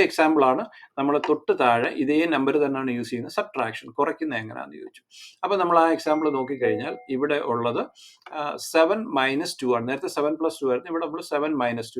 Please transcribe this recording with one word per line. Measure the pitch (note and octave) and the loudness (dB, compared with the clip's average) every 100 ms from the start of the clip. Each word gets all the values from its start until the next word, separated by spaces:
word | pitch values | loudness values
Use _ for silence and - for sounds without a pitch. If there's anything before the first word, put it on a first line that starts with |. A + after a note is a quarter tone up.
എക്സാമ്പിൾ | F3+ - D#3 D#3 C3 | 8 4 4 6 4
ആണ് | C3 - - - - | 4 -2 -12 -16 -2
നമ്മൾ | C#3+ C#3+ D3 | 0 2 2
തൊട്ട് | D3+ - G3 | -2 2 2
താഴെ | B2 A#2 C#3 - | 4 4 2 0
ഇതേ | C3+ D3+ E3+ | 2 2 2
നമ്പർ | C#3+ C3+ D3 | 2 2 2
തന്നെയാണ് | C#3 C3+ C3 A#2+ | 2 0 -2 -4
യൂസ് | A#2 | -4
ചെയ്യുന്നത്, | A#2+ C#3 - | -6 -6 -6
സബ്ട്രാക്ഷൻ, | G#3 C3 A2+ A2 A2+ | -6 -4 -4 -6 -12
കുറയ്ക്കുന്നത് | A2+ D3+ D3+ D#3 A#2 | -2 -2 0 -4 -4
എങ്ങനെയാണെന്ന് | A2 B2 - D3+ | -6 -10 -12 -14
ചോദിച്ചു. | - - _ - - - | -18 -20 _ -20 -20 -8
അപ്പൊ | F#3 G3 | -2 0
നമ്മൾ | F3 E3+ | 4 6
ആ | E3 D#3+ | 4 2
എക്സാമ്പിൾ | D#3 D3+ D#3 C3+ | 0 0 0 -2
നോക്കിക്കഴിഞ്ഞാൽ | C3 C3+ B2 C#3+ C#3+ - - | -4 -2 0 0 -4 -8 -6
ഇവിടെ | C3 D3 D3 C3+ | -2 0 0 -2
ഉള്ളത്, | A#2 A#2+ C#3 B3+ _ - - - | -2 -2 -2 -6 _ -20 -20 -14
ആ, | D3+ D3 - - | -8 -8 -8 -2
സെവൻ | D#3+ E3 A3 A3 | 2 4 2 -2
മൈനസ് | C#3+ C3 C#3 E3+ - | 0 0 0 -4 -4
ടു | B2+ | 0
ആണ്. | A#2 A#2+ | 0 0
നേരത്തെ | C3+ F3+ | -4 -4
സെവൻ | - D3 D#3 | -2 -2 0
പ്ലസ് | D#3+ D#3+ | -4 -2
ടു | C3+ | -2
ആയിരുന്നു, | B2 F3 | -2 -2
ഇവിടെ | E3 E3 | -4 -4
നമ്മൾ | E3 | -8
സെവൻ | E3 D3 D3+ D3 | -4 -4 -2 0
മൈനസ് | A#2+ A#2 | -2 -2
ടു | A2+ | -8